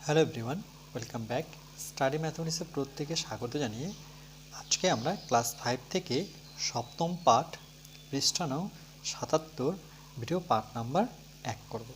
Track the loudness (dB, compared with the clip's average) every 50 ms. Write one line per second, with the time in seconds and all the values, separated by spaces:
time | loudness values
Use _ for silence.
0 | 2 6 6 6 6 6 4 -4 -4 -2 -4 -4 -6 -10 -16 -20 -20 -10 -8 -8
1 | -8 -6 -6 -6 -4 -2 -2 -2 -2 -4 -10 -18 -18 -18 -14 -12 -12 -12 -2 2
2 | 2 2 2 2 -2 -2 -2 -2 -4 -2 -2 -4 -4 -4 -2 -2 -2 -2 -2 -6
3 | -4 -2 -2 -4 -2 -4 -6 -4 -4 -4 -2 -2 -2 -2 -2 -4 -6 -6 -6 -8
4 | -14 -18 -18 -18 -20 -20 -20 -20 -18 -16 -16 -16 -2 0 0 2 4 4 4 4
5 | 2 0 -2 -2 0 4 4 4 4 4 -2 -2 0 0 0 0 -2 -2 -2 -2
6 | 0 2 0 0 0 0 -6 -16 -18 -18 -8 -4 -4 -2 -2 -2 -4 -4 -2 0
7 | 0 0 0 4 8 8 8 8 8 2 -6 -14 -14 -18 -20 -20 -20 -20 -18 -18
8 | -10 -4 -2 2 2 2 2 2 0 0 0 -2 -2 -4 -6 -12 -18 -18 -18 -10
9 | -8 -8 -6 -6 -2 2 2 2 2 0 -4 0 0 0 0 0 -6 -16 -18 -18
10 | -20 -14 -10 -8 -4 -2 -2 -2 4 4 4 4 4 0 -6 -6 -4 0 2 2
11 | 2 2 0 -10 -18 -20 -20 -10 -8 -8 -8 -8 -10 -8 -8 -8 -8 -8 -14